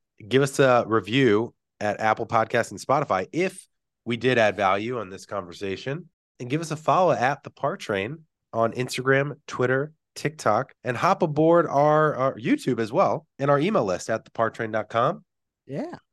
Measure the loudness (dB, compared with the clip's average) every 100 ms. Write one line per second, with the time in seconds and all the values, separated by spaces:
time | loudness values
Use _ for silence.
0 | _ _ 0 2 2 2 4 4 4 -2
1 | 0 2 4 4 0 _ _ -6 -4 0
2 | 0 0 0 0 2 0 -2 -6 -2 -2
3 | 0 -2 -4 -4 -6 -6 -20 _ _ _
4 | -8 -2 0 4 2 2 0 0 -2 -8
5 | -10 -14 -10 -10 -10 -10 -8 -6 -8 -10
6 | -12 _ _ -14 -6 -6 -6 -6 0 2
7 | 2 2 0 -2 -10 -6 -6 -6 -4 -4
8 | -4 -8 _ _ _ -2 -2 -2 -6 -4
9 | 2 2 2 -6 -12 -2 0 0 -2 _
10 | _ -8 -8 -2 0 0 0 _ -6 0
11 | 0 2 0 2 4 4 4 2 4 4
12 | 2 0 -2 -2 -2 -2 0 -2 0 0
13 | 0 0 -6 -6 0 2 2 0 0 -2
14 | -2 -6 -6 -2 -2 -2 -4 -4 -2 0
15 | 0 -2 _ _ _ _ -12 -10 -10 -12
16 | _